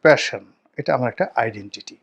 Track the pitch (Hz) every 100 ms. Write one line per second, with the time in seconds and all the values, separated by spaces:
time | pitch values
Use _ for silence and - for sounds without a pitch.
0 | 160 139 - 101 - _ _ - - 139
1 | 120 - 196 - 113 107 101 - - -